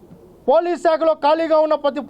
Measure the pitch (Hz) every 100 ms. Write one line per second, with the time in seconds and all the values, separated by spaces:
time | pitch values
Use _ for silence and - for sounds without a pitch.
0 | - - - - - 302 349 320 339 320
1 | 320 311 285 320 330 311 311 302 285 277
2 | -